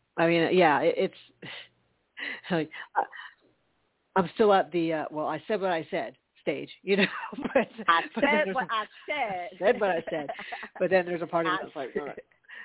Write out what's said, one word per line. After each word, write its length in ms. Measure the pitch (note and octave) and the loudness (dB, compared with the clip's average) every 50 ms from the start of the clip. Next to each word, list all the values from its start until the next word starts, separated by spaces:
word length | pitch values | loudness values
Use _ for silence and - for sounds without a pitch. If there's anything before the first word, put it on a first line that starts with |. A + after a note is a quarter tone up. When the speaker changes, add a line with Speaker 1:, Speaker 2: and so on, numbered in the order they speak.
| _ _ _ | _ _ _
Speaker 1:
I 100 | - E3 | 2 2
mean, 220 | E3+ E3+ E3+ D#3+ - F3 | 4 4 4 2 4 4
yeah, 280 | F3+ F3 D#3+ F3 B2 | 6 6 6 6 4
it, 140 | D3+ E3 E3 | 4 2 2
it's, 540 | - F#3+ F#3+ - - - _ _ _ - - - - - - _ _ _ | 2 0 -2 -4 -10 -20 _ _ _ -16 -16 -14 -16 -18 -20 _ _ _
<laughs> 680 | _ _ _ _ _ _ - - - - - - - | _ _ _ _ _ _ -12 -12 -12 -12 -12 -6 -2
like, 180 | F#3+ D#3+ D#3 D#3 - - - - - | -2 -2 -2 -4 -8 -14 -16 -4 -2
I, 80 | - - - - - - - - _ _ _ _ _ _ _ _ _ _ _ _ _ _ _ _ | -2 -2 -2 -6 -14 -18 -18 -20 _ _ _ _ _ _ _ _ _ _ _ _ _ _ _ _
I'm 120 | F#3+ F3 D#3+ - | 0 0 0 2
still 180 | - A3 G#3 | 4 6 6
at 180 | G3 F#3+ - D3+ | 6 6 4 2
the, 200 | F3 F3 E3 E3 D#3+ | -2 -2 0 0 -2
uh, 120 | D3+ C#3+ - | -2 -4 -6
"Well, 160 | D#3 D3+ D3+ | -6 -4 -4
I 140 | C#3+ D#3 D3 - | -4 -4 -4 -4
said 140 | - G#3+ F#3+ | -4 -4 -2
what 100 | F#3+ F#3 | 0 -2
I 160 | E3+ E3 D3 - | -2 -2 -4 -4
said" 260 | F#3 E3 A#2 A2 - _ _ _ _ _ | -6 -6 -6 -6 -10 _ _ _ _ _
stage, 300 | _ D#3+ D3 C3+ C#3+ - - - | _ -6 -4 -4 -8 -12 -16 -12
you 160 | _ F#3 G3+ | _ -2 2
know. 80 | F#3 F3 - - - | 2 2 0 0 -6
<laughs> 320 | - - - - - - - | -10 -10 -10 -8 -8 0 2
But, 160 | C4 G3+ - - A3 - | 2 0 0 -4 -2 2
Speaker 2:
I 140 | - E3 E3+ E3 - - | 4 4 4 2 -2 -2
Speaker 1:
but 60 | A3+ | 0
then 100 | C#4+ C#4+ | 2 2
Speaker 2:
said 140 | D4 D4+ D4 | 2 2 2
Speaker 1:
there's 100 | - C#4 | 0 -2
Speaker 2:
what 100 | C4 - | -4 -4
Speaker 1:
a, 80 | - A#3 | -4 -4
Speaker 2:
I 120 | A3 G#3 - - - - | -6 -6 -8 -12 -16 -10
said. 420 | - D4+ D4 B3 G#3+ F#3+ F3+ F3 - F#3+ | -8 -4 -4 -4 -4 -4 -6 -8 -10 -8
Speaker 1:
"I 40 | F3+ | 0
said 200 | F3+ G#3+ A#3+ G3 | 2 2 2 4
what 100 | G#3 F#3 | 2 0
I 120 | F3 - - - | 0 -2 -2 -4
said." 200 | E3+ D#3 C#3+ C#3 - - G3 - - | -6 -6 -6 -6 -8 -10 -12 -12 -12
Speaker 2:
<laughs> 260 | - G#3+ - - - | -14 -14 -16 -6 -4
Speaker 1:
But 100 | F#3+ E3 | 0 2
then 160 | F#3+ F#3 E3+ | 4 2 2
there's 160 | F3 F3 D#3+ | 0 -4 -6
a 60 | E3+ | -4
part 180 | D#3 F3+ E3+ E3 | -2 -2 0 0
of 60 | E3+ | 0
Speaker 2:
I 40 | F3+ | 0
Speaker 1:
me 20 | F#3+ - | -2 -4
that's 120 | - - | -8 -10
like, 180 | D3+ C3+ A#2 - | -10 -10 -6 -6
Speaker 2:
said 80 | D3 | -8
Speaker 1:
"All 60 | C#3+ | -8
right." 120 | C3+ - - - _ _ _ _ - - - - | -8 -12 -14 -18 _ _ _ _ -20 -18 -18 -18